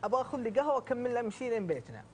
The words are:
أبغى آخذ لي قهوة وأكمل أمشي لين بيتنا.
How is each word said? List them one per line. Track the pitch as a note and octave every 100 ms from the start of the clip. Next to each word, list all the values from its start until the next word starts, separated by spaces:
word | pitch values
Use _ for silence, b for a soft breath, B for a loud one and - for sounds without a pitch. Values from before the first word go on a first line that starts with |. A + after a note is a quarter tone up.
أبغى | G#3 B3+
آخذ | B3+ C#4
لي | A3+
قهوة | A3 D4
وأكمل | C4+ - B3 B3 A#3+
أمشي | A#3 G3+ B3+
لين | A3+ F#3
بيتنا. | C#3+ - A2+ -